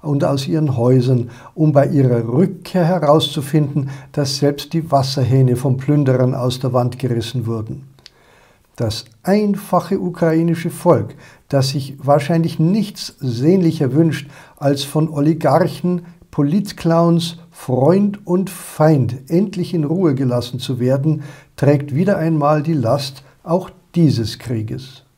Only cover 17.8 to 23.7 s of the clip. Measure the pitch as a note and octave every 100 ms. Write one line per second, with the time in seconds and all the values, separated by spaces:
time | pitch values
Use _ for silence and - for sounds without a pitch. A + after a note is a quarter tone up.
17.8 | C#3 F#3+ G3+ G3+ - F3+ F#3 - - -
18.8 | D#3 D3+ A2 - - E3+ G3+ F3 F3 F3
19.8 | C#3+ E3+ F3 C3 C3 A#2+ A#2+ B2+ - A#2+
20.8 | B2 C3+ D3+ D3+ - - _ - C3+ D3
21.8 | C#3+ B2+ F#3+ F#3 D#3+ D#3+ C#3+ D3+ D3 D#3
22.8 | A2+ C#3 C3+ - - _ E3+ F3 F3+